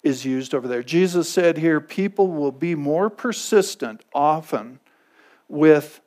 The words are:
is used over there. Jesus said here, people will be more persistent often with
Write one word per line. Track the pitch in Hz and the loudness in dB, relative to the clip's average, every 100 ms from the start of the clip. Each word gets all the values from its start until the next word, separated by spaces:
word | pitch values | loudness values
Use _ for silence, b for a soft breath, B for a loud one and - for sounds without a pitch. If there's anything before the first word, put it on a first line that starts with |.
is | 151 131 | -2 -2
used | 131 131 131 | -4 -6 -4
over | 139 123 | -4 -4
there. | 123 | -8
Jesus | 131 165 185 175 165 | -2 0 2 0 0
said | - 170 156 | 2 2 2
here, | 165 156 | 0 0
people | 156 - 196 196 190 | -2 -4 -4 0 0
will | 160 143 | 0 -4
be | 131 170 160 | -2 -4 -2
more | 143 160 208 | -2 0 -2
persistent | 220 247 214 - 208 190 - 120 110 _ | -2 -6 -6 2 2 2 -6 -12 -12 _
often | 143 147 156 160 127 113 131 b b b b b b b | 0 0 0 -4 -8 -8 -20 b b b b b b b
with | 147 156 151 143 - | 2 6 6 2 -20